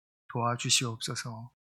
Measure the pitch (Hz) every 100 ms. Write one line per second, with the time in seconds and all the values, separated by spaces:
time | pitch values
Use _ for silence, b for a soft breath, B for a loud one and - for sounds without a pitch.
0 | _ _ - 123 120 120 127 - 123 113
1 | - 123 127 113 120 _